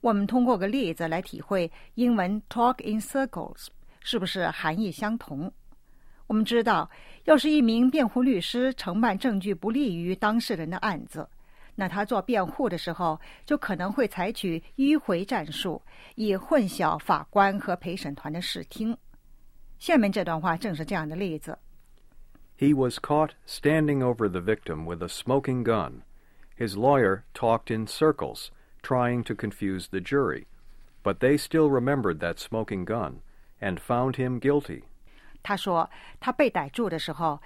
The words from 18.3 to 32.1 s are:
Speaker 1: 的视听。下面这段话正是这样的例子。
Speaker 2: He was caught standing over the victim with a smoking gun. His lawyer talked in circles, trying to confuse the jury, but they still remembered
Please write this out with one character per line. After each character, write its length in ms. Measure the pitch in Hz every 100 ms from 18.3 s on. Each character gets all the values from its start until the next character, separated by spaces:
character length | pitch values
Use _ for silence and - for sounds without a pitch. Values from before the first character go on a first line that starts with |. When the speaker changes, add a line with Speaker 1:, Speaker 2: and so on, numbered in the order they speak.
Speaker 1:
的 80 | 156
视 240 | 180 - 143
听。 300 | - 220 233 - - - - - - - -
下 180 | - 330
面 140 | 208
这 120 | 208
段 160 | 175 160
话 160 | 175 165
正 200 | 226 156
是 100 | 156
这 80 |
样 160 | 190 156
的 60 | 160
例 240 | 196 156
子。 180 | - - - - - - - - - - - -
Speaker 2:
He 160 | 139 147
was 240 | 127 117
caught 320 | - 147 156 - -
standing 560 | - 147 156 151 143
over 260 | 127 117 107
the 100 | 90
victim 460 | 87 110 - 78 80
with 160 | 87
a 60 | 87
smoking 560 | - - 135 135 127
gun. 400 | 113 110 76 - - - - - - -
His 200 | 117 95
lawyer 480 | 123 143 107 98 -
talked 420 | - 120 113 - 110
in 120 | 110
circles, 600 | - 156 147 69 57 - - _ -
trying 420 | - 127 120 120
to 100 | 120
confuse 540 | 113 110 - 101 92 -
the 100 | 95
jury, 460 | 90 143 123 65 - - - - - -
but 120 | - 98
they 220 | 131 147
still 300 | - 160 151
remembered 520 | 135 123 139 104